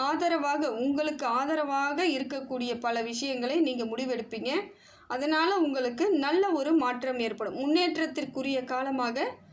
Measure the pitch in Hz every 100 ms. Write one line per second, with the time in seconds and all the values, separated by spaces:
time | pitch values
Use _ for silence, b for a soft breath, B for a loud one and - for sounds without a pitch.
0 | 269 311 349 330 285 294 294 220 269 277
1 | 302 - 254 240 285 311 285 277 277 302
2 | 359 262 269 277 269 254 240 233 240 233
3 | 233 233 277 254 240 330 277 240 226 226
4 | 262 226 220 226 233 339 415 B B B
5 | B 247 294 311 339 392 294 269 247 240
6 | 403 320 277 349 392 302 277 320 247 247
7 | 262 247 226 208 208 - 277 330 359 311
8 | 320 294 - 269 269 262 254 254 269 262
9 | 240 240 466 - B